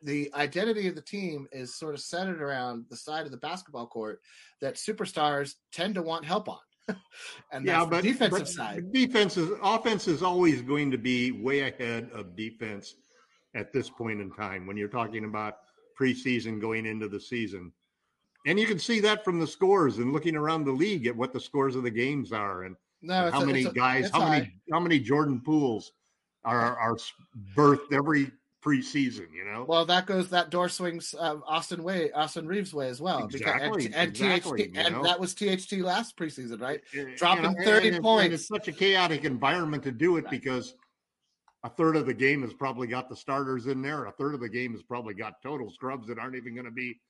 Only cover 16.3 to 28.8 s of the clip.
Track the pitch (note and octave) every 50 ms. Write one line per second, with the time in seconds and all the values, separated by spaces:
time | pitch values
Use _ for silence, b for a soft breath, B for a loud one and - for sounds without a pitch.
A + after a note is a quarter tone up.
16.3 | B2 A#2+ A2 A#2 A2 G#2+ G#2 A2+ A2+ A2+ A2+ A2 G#2+ G#2+ G#2+ G#2 G2 G2+ - -
17.3 | B2+ A#2+ A2+ G2+ F#2 F#2+ F2+ F2 - _ _ _ _ _ _ _ _ _ _ _
18.3 | _ _ _ C#3 E3+ G3+ A3 G#3+ G#3+ E3 - - A#3 A3+ G3+ G#3+ G#3+ G#3+ G#3+ F#3+
19.3 | F3+ E3+ E3 - - - F#3+ F#3 G3+ G3 E3 C3+ G#2+ G#2 A#2+ B2+ C#3 D3+ - F3
20.3 | D#3+ D3+ D3+ D3+ D#3+ D#3+ D3+ C3+ C3 C3 E3 G#3+ G#3 E3 A2+ A#2+ A#2+ A#2 B2+ B2+
21.3 | B2+ B2 - - - D3 C3+ C3+ B2 C3 B2+ A#2+ A2 A2+ A#2+ C3+ D3 C#3+ A#2+ F#2
22.3 | A2+ G#2+ G#2 G2+ F#2+ F2+ F#2 F#2 F#2 - _ _ _ _ - D#3+ F#3 F#3 F3+ E3+
23.3 | E3 C#3 C#3 C#3 C3+ C3+ C3 A#2 G#2 B2 B2 B2+ B2+ C3+ B2 - - D#3+ F3 D#3+
24.3 | D#3 C#3+ B2 G2+ - - _ - D#3 E3 F3 F3 E3+ C#3+ G#2+ G#2 C#3 D3 D3+ D3
25.3 | C3+ A#2 B2 D3+ D#3 D#3 C#3+ B2+ A2+ G2+ F2+ - _ _ _ _ _ _ _ _
26.3 | _ _ _ A#2 A#2+ A#2+ A#2 A#2 B2 A#2 A2+ A2+ A#2 A#2 - - - _ - _
27.3 | _ A#2+ G2+ F#2+ G2 C#3 D3 C#3+ C#3+ C#3+ - - D3 C#3 C#3 D#3 D#3 D3 C#3 C3
28.3 | - _ _ _ _ _ _ D3+ D3 C3